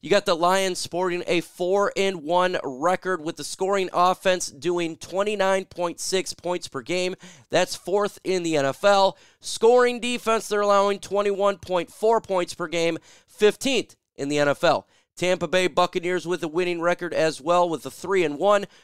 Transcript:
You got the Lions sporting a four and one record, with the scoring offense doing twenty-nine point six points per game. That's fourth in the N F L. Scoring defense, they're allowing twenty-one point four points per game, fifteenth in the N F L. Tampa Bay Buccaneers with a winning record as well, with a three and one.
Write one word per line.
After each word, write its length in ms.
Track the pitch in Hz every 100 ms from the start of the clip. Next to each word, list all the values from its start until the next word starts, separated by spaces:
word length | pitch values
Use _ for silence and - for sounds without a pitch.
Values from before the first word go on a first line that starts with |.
You 80 | -
got 160 | 196 196
the 100 | 170
Lions 440 | 175 190 190 180
sporting 440 | - 170 185 175 -
a 140 | 175
four 520 | 160 - 180 196 202 -
and 280 | 196 190
one 340 | 147 180 185 180
record, 580 | - 127 156 185 180 185
with 160 | 151 165
the 60 |
scoring 480 | 143 - 190 196 185
offense 540 | - 180 185 190 185 -
doing 500 | 143 147 175 170 160
twenty-nine 680 | - 180 202 214 190 190 190
point 340 | - 175 156
six 340 | - 185 180
points 340 | - 170 180 -
per 140 | 135
game. 320 | 120 175 180 - - - _
That's 240 | 151 180 -
fourth 420 | - 196 202 -
in 180 | - 185
the 160 | 170 156
N 80 | 139
F 180 | 131
L. 320 | 202 202 190 - _ _
Scoring 580 | - - 220 247 247 240
defense, 480 | 240 247 - 226 -
they're 140 | 208
allowing 360 | 208 202 202 202
twenty-one 640 | - 196 208 196 202 190
point 320 | - 185 165
four 280 | - 214 226
points 360 | - 190 175 -
per 120 | 170
game, 300 | 170 165 165 _ - _
fifteenth 680 | - 208 196 269 254 - _ _ _
in 140 | 143
the 100 | 147
N 100 | 147
F 140 | 135
L. 240 | 170 120 - _ _ -
Tampa 320 | 180 180 175
Bay 200 | 185 185
Buccaneers 580 | 143 180 180 170 180 160
with 160 | 180
a 60 | 165
winning 340 | 156 180 175
record 320 | 170 175 175
as 260 | - 160 151
well, 300 | 139 175 180
with 160 | 156 135
a 60 |
three 320 | - 175 196
and 160 | 160 143
one. 260 | 190 208 - _